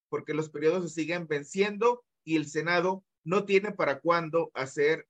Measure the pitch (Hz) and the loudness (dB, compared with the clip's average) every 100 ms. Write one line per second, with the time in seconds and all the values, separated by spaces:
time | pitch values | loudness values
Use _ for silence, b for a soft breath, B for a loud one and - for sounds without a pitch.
0 | _ 147 147 151 156 147 156 185 170 165 | _ -8 -4 -4 -4 0 0 2 -2 -6
1 | 156 175 165 147 143 190 208 208 240 240 | -4 -4 -4 -6 -4 0 0 2 0 0
2 | _ _ - 156 151 151 156 175 180 190 | _ _ -2 -2 0 -2 0 2 2 -2
3 | - _ 156 190 202 196 202 202 147 139 | -8 _ -2 0 4 2 2 0 0 0
4 | 160 170 160 165 160 - 135 151 147 160 | 2 0 2 0 -2 -4 -6 0 2 0